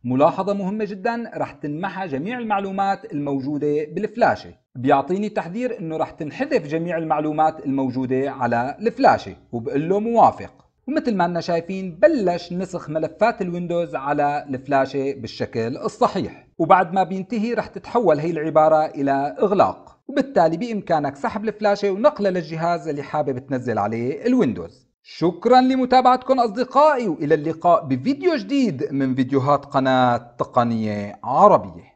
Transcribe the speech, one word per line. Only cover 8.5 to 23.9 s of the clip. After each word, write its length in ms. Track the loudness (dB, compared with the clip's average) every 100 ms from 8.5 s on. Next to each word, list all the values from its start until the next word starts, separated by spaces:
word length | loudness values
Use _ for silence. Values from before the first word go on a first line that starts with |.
| 0 -2 -2
الفلاشة، 560 | -4 4 4 4 -2 -16 _
وبقول 380 | -8 -4 -2 0
له 100 | 0
موافق. 680 | 2 6 4 4 -14 _ _ _ -4
ومثل 280 | -2 0 0
ما 100 | 0
إننا 160 | -2
شايفين 580 | -2 -4 -2 -8 -8 2
بلش 520 | 4 4 0 -2 -4
نسخ 360 | -8 -6 -8 -6
ملفات 520 | -4 -4 0 0 0
الويندوز 540 | -6 -4 -4 -4 -4 -6
على 500 | -4 0 0 -2 -6
الفلاشة 640 | -10 -2 0 0 -2 -4
بالشكل 640 | -6 -10 -8 -6 -4 -4 -4
الصحيح، 720 | -8 0 0 0 -6 -10 _ _
وبعد 360 | 2 2 2
ما 100 | -2
بينتهي 500 | -2 -4 -6 -4 -2
رح 140 | -4 -6
تتحول 520 | -14 -4 0 2 2
هي 120 | 0
العبارة 540 | -2 2 4 6 4 2
إلى 500 | -2 0 0 -2 -2
إغلاق، 580 | 0 4 2 2 -14 _ -6
وبالتالي 500 | -4 0 2 2 2
بإمكانك 580 | -4 -6 -2 -2 -2 -4
سحب 300 | -6 -4 -6
الفلاشة 460 | -2 0 0 0
ونقلها 400 | 2 2 2 0
للجهاز 560 | 0 -4 -4 -2 -2 -4
اللي 160 | -6
حابب 440 | -4 -2 -2 -4 -4
تنزل 300 | -4 -2 -2
عليه 480 | 0